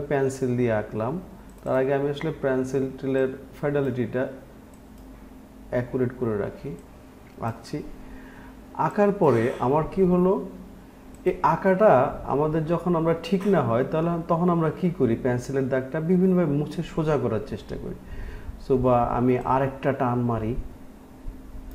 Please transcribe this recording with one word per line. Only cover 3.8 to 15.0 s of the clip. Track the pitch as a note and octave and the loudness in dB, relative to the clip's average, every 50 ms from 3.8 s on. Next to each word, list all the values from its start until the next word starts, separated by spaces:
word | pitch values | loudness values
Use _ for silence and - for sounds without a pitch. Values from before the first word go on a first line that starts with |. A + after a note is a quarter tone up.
| C#3 C3+ A#2 B2+ A#2+ A2 - B2+ C3 - - - - - - - - - - - - - - - - - - - - - - - - - - - - - | 0 0 0 -2 -2 -2 -2 -2 -4 -4 -6 -12 -18 -20 -20 -20 -20 -20 -20 -20 -20 -20 -20 -20 -20 -20 -20 -20 -20 -20 -20 -20 -20 -20 -20 -20 -10 -4
accurate | - B2 A#2+ B2+ - B2+ B2+ A#2+ - - | -4 -4 -2 -2 -2 -2 -2 -2 -2 -4
করে | B2 A2+ G#2+ G2+ | -4 -2 -2 -2
রাখি, | G2+ G#2+ - - - C#3 E3 F3 - - - - - - - - - - - - | -4 -4 -6 -10 -10 -12 -12 -12 -14 -18 -20 -20 -20 -20 -20 -20 -20 -20 -14 -8
আঁকছি। | - A2+ A2+ - - - - D3 - - - - - - - - - - - - - - - - - - - | -8 -8 -8 -8 -10 -10 -10 -10 -10 -10 -14 -14 -16 -16 -16 -16 -18 -18 -18 -18 -20 -20 -20 -20 -20 -12 -4
আঁকার | - C#3+ D#3 - - G3+ G3+ | -2 -2 0 2 4 4 4
পরে | G3 G3+ F3 D3 A#2+ A2+ A2 B2+ - - | 4 4 4 4 6 4 4 2 0 0
আমার | B2 B2 C#3 D#3 D#3 D3+ | 0 2 2 2 2 0
কি | - F#3+ F#3+ | 0 2 4
হলো, | F3+ F3+ F3+ F3+ F#3 G3+ B3+ C4 - - - - - - - - - - - - - - - - | 4 4 4 4 4 4 2 -2 -6 -12 -14 -16 -18 -20 -20 -20 -20 -20 -20 -20 -20 -20 -4 -2
এই | F3+ F3+ F3+ - | -2 0 2 2
আঁকাটা | D3 E3 E3+ - G3 F#3 F3+ A3 G#3+ - B2 C3 D3 - - - - | 2 2 4 4 2 4 6 8 8 8 8 6 2 0 -6 -6 -2
আমাদের | B2 C#3 D3+ D#3 D#3 E3 D#3 | 0 0 0 0 0 0 0
যখন | D3+ E3+ E3 - F3 F3 | 0 -2 0 0 0 2
আমরা | D#3+ D#3+ E3 E3 E3 - | 2 2 2 0 0 0
ঠিক | - G3 F#3 F#3 G#3 | 0 -2 0 2 2
না | F#3+ E3 | 2 4
হয়, | C#3 A#2+ A2+ A#2 C3+ C3+ | 4 2 2 2 2 2
তাহলে | D#3+ D#3+ D#3+ E3+ E3+ E3+ E3 - | 0 0 0 0 -2 -2 -2 0
তখন | F3 D#3+ F3+ F3+ | 0 2 2 2
আমরা | F3 E3+ D#3+ D#3 - - | 2 2 2 0 0 0
কি | - F3+ E3 | 0 -2 2
করি? | - | 2